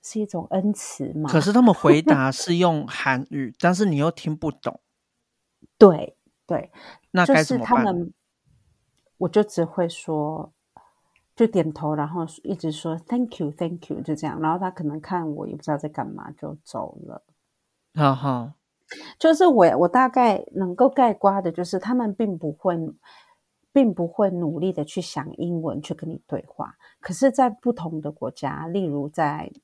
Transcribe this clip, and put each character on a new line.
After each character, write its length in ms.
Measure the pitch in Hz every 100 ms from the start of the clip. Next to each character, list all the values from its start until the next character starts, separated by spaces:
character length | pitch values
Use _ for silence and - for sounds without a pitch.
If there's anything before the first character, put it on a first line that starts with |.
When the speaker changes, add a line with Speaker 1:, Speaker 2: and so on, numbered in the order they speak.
Speaker 1:
是 200 | - 220
一 60 | 208
种 200 | 175 -
恩 220 | 190 202
慈 400 | 202 - - 135
嘛。 140 | 151 151
Speaker 2:
可 120 | 165
是 120 | 151
他 80 | 214
们 140 | 247
回 260 | 175 - 151
答 300 | 160 147 135
是 260 | 131 - 170
用 300 | 180 156 147
韩 400 | - - 127 143
语， 220 | 147 131
Speaker 1:
<laughs> 40 | -
Speaker 2:
但 160 | 170
是 100 | 180 208
你 100 | 147
又 120 | 156
听 260 | 170 - 156
不 160 | 160
懂。 280 | - - - _ _ _ _ _ _ _ _ _ _
Speaker 1:
对， 400 | 208 160 - _ _ _ _
对。 240 | 165 - - - - _
Speaker 2:
那 160 | 185 175
该 160 | 269
怎 160 | 151 247
么 60 |
办？ 40 | 226
Speaker 1:
就 160 | 240
是 0 |
他 80 | 226
们， 200 | 180 175 _ _ _ _ _ _ _ _ _ _ _
我 120 | 180
就 140 | 208
只 220 | 208 -
会 240 | 165 - 170
说， 640 | - - 156 151 156 156 _ _ _ _ _ _ _ _
就 100 | -
点 280 | 226 208 156
头， 240 | 151 156 151
然 100 | 147
后 180 | 170 160 -
一 100 | -
直 160 | 196 160
说： 260 | 156 165 165
“Thank 440 | - 240 240 -
you, 100 | 147
thank 400 | 147 170 175 -
you。” 100 | -
就 120 | -
这 140 | 151 156
样， 120 | 151
然 120 | 156
后 60 | 175
他 120 | 185
可 140 | 185
能 160 | 156 151
看 280 | 151 180 160
我 140 | 147 -
也 80 | 151
不 60 |
知 100 | -
道 40 | 147
在 120 | 151
干 180 | 151 -
嘛， 240 | - -
就 260 | 147 147 151
走 340 | _ - - - -
了。 180 | - _ _ _ _ _ _ _
Speaker 2:
哈 200 | - 147
哈。 400 | 131 139 127 120 - _ _ _ - - -
Speaker 1:
就 160 | 320
是 120 | 311 359
我， 200 | 254 170 127
我 60 | 175
大 220 | 247 262
概 340 | 254 240 196 -
能 200 | - 185
够 140 | 180 247
概 240 | 269 240
括 300 | 208 202 196
的 100 | 180
就 100 | 165
是 160 | 180 190
他 160 | 208
们 200 | 247 226
并 240 | 196 226 170
不 120 | 160
会， 240 | 151 190 170 160 156 _ - _ _ _ _ _
并 220 | 277 240
不 160 | 180 170
会 220 | - 202
努 280 | 175 165 156
力 140 | 185
的 100 | 180
去 160 | 151 -
想 320 | 170 - 147 -
英 240 | 175 170
文 220 | 160 135
去 100 | 151
跟 160 | 165 165
你 140 | 160 _
对 160 | - -
话， 260 | - - - _ _
可 140 | -
是 180 | 175 269
在 200 | - 254
不 200 | 220 240
同 300 | 240 165 156
的 100 | 147
国 200 | 151 120
家， 360 | - 139 143 160
例 180 | 185
如 220 | 180 143 143
在， 460 | 151 151 151 160 -